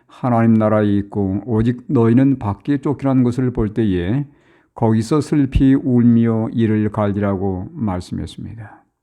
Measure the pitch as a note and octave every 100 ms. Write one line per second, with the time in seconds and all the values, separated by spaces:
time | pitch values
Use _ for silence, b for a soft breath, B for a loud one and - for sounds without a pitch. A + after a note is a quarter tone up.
0 | _ - C3 A#2 A2+ A2 G#2+ G#2+ G#2 G2+
1 | G2+ G#2+ G2 G2 B2 A2 A#2+ B2 - C3
2 | A2+ A#2 C3+ C3 G2+ G2 - C#3+ D3+ C#3+
3 | C#3 C3 B2 B2 B2+ B2 G#2+ A2 A2 F2+
4 | F2 B2 C#3+ b b b b - A2+ A2
5 | G#2+ D3+ C#3 D#3 C3+ - C3+ C3+ C#3 A#2+
6 | A#2+ A#2 A#2 A2+ A2+ A#2 A2+ G#2+ G#2+ G#2+
7 | G#2 G2+ G2+ F#2+ G2 F#2 G2+ E3+ G#2+ F2+
8 | - F2+ E2 - F#2 G#2 G#2+ - _ _